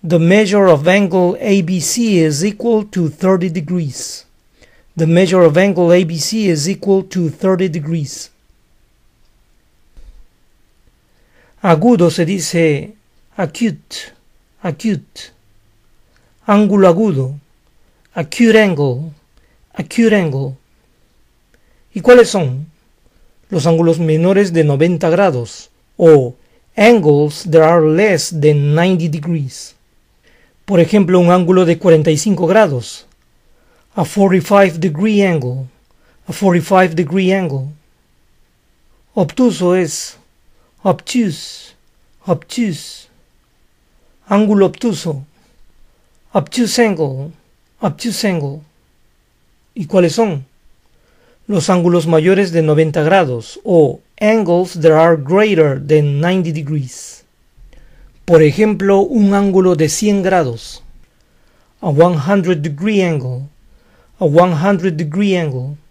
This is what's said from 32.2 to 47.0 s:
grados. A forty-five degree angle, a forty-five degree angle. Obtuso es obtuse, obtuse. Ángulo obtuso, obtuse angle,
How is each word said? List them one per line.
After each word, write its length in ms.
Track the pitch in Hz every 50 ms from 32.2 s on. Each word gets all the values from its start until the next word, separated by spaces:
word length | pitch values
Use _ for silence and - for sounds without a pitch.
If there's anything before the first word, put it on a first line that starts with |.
| - 214 196 - 180 165
grados. 580 | 190 220 214 175 143 123 117 - - - - _ _ _ _ _ _ _ _ _ _ _ _ _ _ _ _ _ _
A 100 | - 170
forty-five 760 | 139 - 202 196 196 185 190 - - 208 202 196 190 160 165
degree 420 | 156 190 147 147 196 220 214 202
angle, 460 | 202 190 175 151 123 123 127 131 131 127 _ _ _ _ _ _ _ _ _ _ _ -
a 60 | -
forty-five 600 | - 202 190 175 175 151 - 202 185 190 180 160
degree 360 | 151 170 139 170 190 190 180
angle. 360 | 190 196 185 165 135 135 131 143 151 _ _ _ _ _ _ _ _ _ _ _ _ _ _ _ _ _ _ _ _ _ _ _ _ _ _ _ _
Obtuso 600 | 226 185 147 - - 254 240 185 147 180 175 180
es 420 | 185 180 156 - - - - - _ _ _ _ _ _ _ _ _ _ _ _ _
obtuse, 920 | _ 196 180 170 - - - 247 233 196 143 - - - - - - - _ _ _ _ _ _ _ _ _ _ _
obtuse. 840 | - 175 - - _ - - 233 208 160 139 - - - - - _ _ _ _ _ _ _ _ _ _ _ _ _ _ _ _ _ _ _ _ _ _ _ _ _
Ángulo 380 | 202 202 220 202 214 202 196
obtuso, 580 | 180 - - - 240 196 147 - 170 151 135 139 _ _ _ _ _ _ _ - _ _ _ - _ _ _ _ _ _ _ _ _ _
obtuse 500 | 208 151 - - 247 240 208 - - 240
angle, 480 | 220 196 160